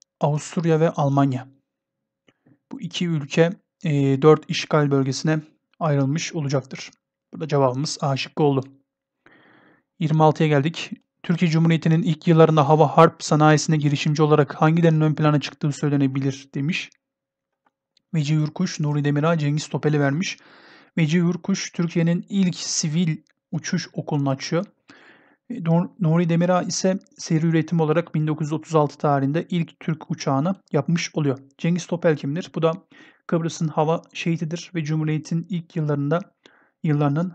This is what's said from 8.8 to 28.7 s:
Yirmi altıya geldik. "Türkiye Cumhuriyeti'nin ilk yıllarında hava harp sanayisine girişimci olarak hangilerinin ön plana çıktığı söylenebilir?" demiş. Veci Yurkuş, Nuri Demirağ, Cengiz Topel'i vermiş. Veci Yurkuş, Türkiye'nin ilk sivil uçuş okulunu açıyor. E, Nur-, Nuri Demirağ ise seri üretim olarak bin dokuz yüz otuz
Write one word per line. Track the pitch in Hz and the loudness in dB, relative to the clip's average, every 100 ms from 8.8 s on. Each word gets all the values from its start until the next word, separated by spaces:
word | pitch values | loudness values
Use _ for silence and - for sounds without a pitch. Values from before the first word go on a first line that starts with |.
| _ _ _ _ _ _ _ _ _ _ _ - | _ _ _ _ _ _ _ _ _ _ _ -6
Yirmi | 156 156 | 0 4
altıya | 156 147 160 | 4 4 2
geldik. | 147 147 170 - - _ _ | 2 0 -4 -12 -16 _ _
"Türkiye | - 170 175 | -4 0 2
Cumhuriyeti'nin | 160 165 165 165 160 | 2 2 2 2 2
ilk | 175 151 - | 0 -2 4
yıllarında | 160 160 156 135 | 6 6 6 4
hava | 156 143 - | 4 4 6
harp | 160 - | 6 4
sanayisine | - 151 151 151 - 156 | 0 4 6 4 2 0
girişimci | 143 143 160 151 | 0 -2 0 0
olarak | 151 151 143 - | 4 4 2 2
hangilerinin | 156 165 165 156 | 2 4 4 4
ön | 156 151 | 2 2
plana | 151 151 | 2 2
çıktığı | - - 156 | -2 -6 -6
söylenebilir?" | 139 151 143 139 135 135 135 - 135 | -2 -2 0 0 0 -4 -6 -10 -8
demiş. | 139 190 - _ _ _ _ _ _ _ _ _ _ _ _ | -4 -6 -8 _ _ _ _ _ _ _ _ _ _ _ _
Veci | 165 143 | -4 0
Yurkuş, | 156 151 - 185 - | 0 0 -2 -4 -2
Nuri | 147 147 | -2 0
Demirağ, | 143 147 156 165 | 0 0 2 0
Cengiz | 147 151 - | 0 -2 -4
Topel'i | 151 151 147 | -4 0 0
vermiş. | 143 143 202 - _ - - - _ - | 0 0 -4 -8 _ -20 -20 -20 _ -2
Veci | 156 175 | 0 2
Yurkuş, | 170 180 - 190 - | 0 -2 -4 -6 -6
Türkiye'nin | - 170 170 170 175 - | -4 -2 0 0 0 -2
ilk | 196 185 151 | -2 0 -2
sivil | - - 160 156 175 156 _ _ _ | -6 -4 -2 -2 -2 -4 _ _ _
uçuş | 165 - 175 - | -10 -4 -6 -6
okulunu | - - 151 139 | -10 -4 -2 -2
açıyor. | 139 - 160 202 _ _ - - - _ _ - | -4 -4 -4 -4 _ _ -20 -20 -20 _ _ -16
E, | - | -6
Nur-, | 165 165 175 - | 0 0 0 -2
Nuri | 165 165 175 | 0 2 2
Demirağ | 170 175 180 | 2 2 0
ise | 175 - 185 190 - - | -2 -2 -2 -2 -6 -14
seri | - 160 165 | -2 0 2
üretim | 160 156 165 | 0 0 0
olarak | 156 156 170 160 | 2 0 -2 -2
bin | 156 | -2
dokuz | 156 151 | -4 -4
yüz | |
otuz | 156 - | -6 -2